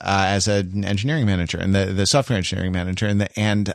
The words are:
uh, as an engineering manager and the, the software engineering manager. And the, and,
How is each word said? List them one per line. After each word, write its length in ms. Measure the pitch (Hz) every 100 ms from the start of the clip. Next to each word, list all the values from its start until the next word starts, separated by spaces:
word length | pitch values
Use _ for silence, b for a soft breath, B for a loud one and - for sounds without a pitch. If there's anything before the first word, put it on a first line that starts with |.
uh, 300 | 95 98 95
as 160 | 101 104
an 340 | 101 92 98
engineering 440 | 98 98 123 160 107
manager 320 | 92 85 82
and 160 | 92
the, 100 | 98 95
the 140 | 95 98
software 320 | 143 - 107
engineering 340 | 85 95 92
manager. 340 | 90 90 92 107
And 140 | 101
the, 180 | 101 -
and, 320 | 107 104 101